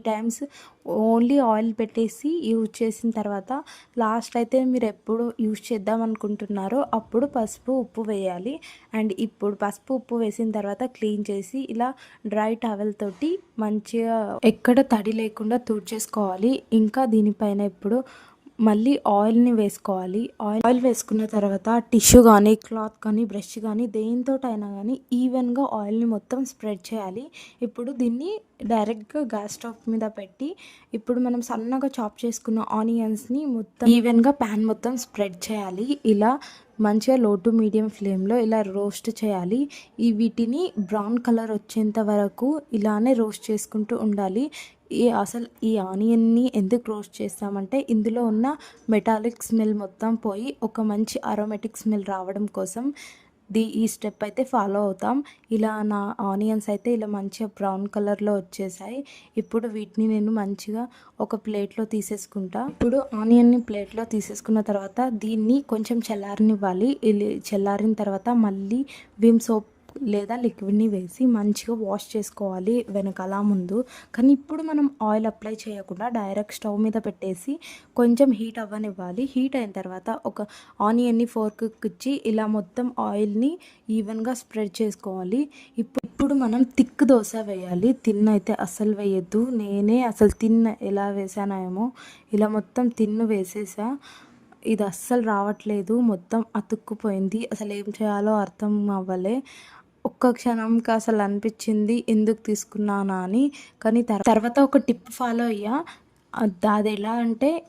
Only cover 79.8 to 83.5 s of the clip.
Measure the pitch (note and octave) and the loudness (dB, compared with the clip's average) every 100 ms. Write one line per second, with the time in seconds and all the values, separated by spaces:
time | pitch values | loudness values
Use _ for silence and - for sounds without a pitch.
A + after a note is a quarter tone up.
79.8 | F#3 F#3 F#3 A3+ A3+ - G#3 - - - | -10 -10 -8 -8 -8 -8 -10 -12 -14 -2
80.8 | G#3 A#3 B3 A#3 A#3 A#3 G#3+ - A3+ A3 | 2 2 2 2 0 -2 -4 -4 -8 -6
81.8 | G#3+ F3 B3+ C#4 - A3 G#3+ G#3+ F3+ - | -8 -6 -6 -4 0 0 0 -2 -4 -4
82.8 | B3 B3 G#3+ G#3 G#3 G#3 C4 | -4 -2 -4 0 0 0 0